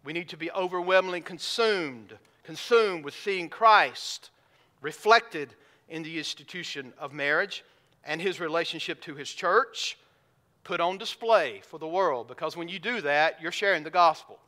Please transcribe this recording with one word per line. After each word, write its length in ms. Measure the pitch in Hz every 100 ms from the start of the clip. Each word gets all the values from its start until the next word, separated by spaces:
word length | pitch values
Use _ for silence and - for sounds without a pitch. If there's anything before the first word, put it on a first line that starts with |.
We 100 | 139
need 160 | 165 175
to 80 | 160
be 140 | 160
overwhelmingly 680 | 196 185 180 175 190 185 180
consumed, 960 | - 160 - - 226 196 151 120 104 107 _ _
consumed 640 | - 160 - 233 214 175 143
with 100 | -
seeing 340 | 208 190 165
Christ 840 | - 220 208 143 - - - - _ _ _ _ _
reflected 720 | 147 - 208 233 233 160 131 - _ _ _
in 160 | 160
the 140 | 160 165
institution 760 | 147 - 139 185 160 147 127 -
of 160 | 147
marriage 500 | 147 143 156 196 - - _ _ _
and 180 | - 156
his 200 | 190 156
relationship 600 | 170 160 165 165 - 160
to 140 | - 147
his 160 | 135
church 680 | - 185 202 262 - - - _ _ _ _ _ _ -
put 160 | 175
on 160 | 170 190
display 640 | 220 - 226 214 147 98
for 180 | - 160
the 80 | 160
world, 400 | 180 180 127 120
because 300 | 127 160 165
when 100 | 170
you 120 | 185
do 200 | 185 247
that, 400 | 147 147 160 -
you're 100 | 165
sharing 320 | - 202 175
the 60 | 156
gospel 500 | 180 170 156 - -